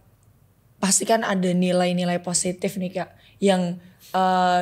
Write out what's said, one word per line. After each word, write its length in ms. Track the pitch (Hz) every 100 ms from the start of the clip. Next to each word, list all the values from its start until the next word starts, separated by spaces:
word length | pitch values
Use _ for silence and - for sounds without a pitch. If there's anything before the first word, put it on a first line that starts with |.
| _ _ _ _ _ _ _ _
pasti 260 | 196 196 196
kan 160 | 226
ada 240 | 220 190 180
nilai-nilai 720 | 180 180 180 180 180 175 175
positif 560 | 175 175 180 175 196 190
nih 160 | 180
Kak, 180 | 185 170 - - -
yang, 400 | 196 185 180 180 - - -
eh, 500 | 185 185 185 180 180